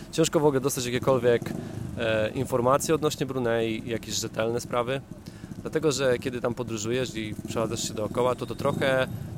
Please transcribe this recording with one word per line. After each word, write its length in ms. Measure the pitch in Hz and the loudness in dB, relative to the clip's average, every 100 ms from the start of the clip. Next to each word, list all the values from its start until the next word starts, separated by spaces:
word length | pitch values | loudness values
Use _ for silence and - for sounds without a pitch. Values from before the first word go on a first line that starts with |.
| - | -4
ciężko 280 | - 160 170 | 0 2 4
w 60 | 151 | 4
ogóle 160 | 131 | 4
dostać 240 | 135 135 123 | 2 0 -2
jakiekolwiek, 680 | 123 - 131 120 117 - - - - - - | 0 2 4 6 4 2 -6 -8 -8 -8 -4
e, 320 | 113 110 107 | 0 2 2
informacje 640 | 139 120 131 123 143 - 156 | 0 0 2 4 4 4 2
odnośnie 300 | 151 - 135 | 2 0 -2
Brunei, 580 | 131 120 117 113 110 120 | 0 2 2 0 -2 -4
jakieś 300 | 110 110 104 | -4 -4 -4
rzetelne 460 | 110 - 113 120 | -4 -2 0 -2
sprawy, 400 | - 123 120 135 - - - - - - | -2 -2 0 -4 -6 -14 -16 -16 -14 -12
dlatego 300 | 113 156 151 | -4 0 2
że 280 | 127 131 123 | 4 2 2
kiedy 220 | 131 123 | 0 -2
tam 120 | 123 | -2
podróżujesz 640 | 117 117 113 110 127 120 110 | -2 -4 -4 -2 -2 -2 -4
i 200 | 107 104 - | -6 -6 -6
przeradzasz 400 | 117 110 113 - | -4 -2 -2 -4
się 60 | |
dookoła, 420 | 107 104 120 123 120 | -4 -2 2 2 0
to, 100 | 117 | -4
to 100 | 110 | -2
trochę, 520 | 139 - 139 131 127 - - | 0 2 2 2 2 -4 -8